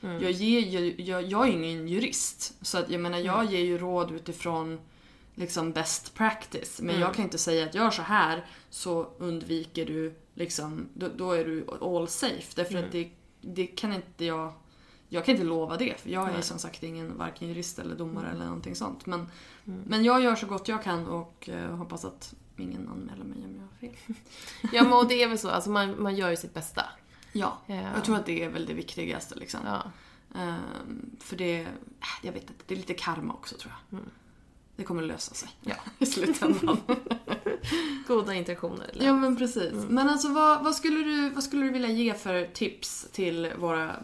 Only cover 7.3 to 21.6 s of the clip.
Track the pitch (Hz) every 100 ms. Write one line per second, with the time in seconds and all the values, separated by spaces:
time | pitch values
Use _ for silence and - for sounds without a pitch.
7.3 | 170 - 165 156 180 226 208 170 208 160
8.3 | 165 175 - - - 185 170 165 - 175
9.3 | 165 165 165 165 - 160 156 160 160 -
10.3 | - 170 170 151 156 175 - 180 - 180
11.3 | 170 160 160 - - 185 175 170 - 165
12.3 | - - - 175 185 175 175 170 - -
13.3 | _ - 180 180 - 220 196 175 - 170
14.3 | 160 160 160 - - - - - 175 165
15.3 | 233 170 165 160 165 247 - - 185 190
16.3 | 170 170 170 170 - 165 165 165 - 170
17.3 | - 170 170 175 - 175 160 165 165 196
18.3 | 170 - - 87 175 - - - 175 175
19.3 | - - - - 185 196 220 233 254 247
20.3 | 226 196 196 - 220 202 170 165 170 175
21.3 | - - 175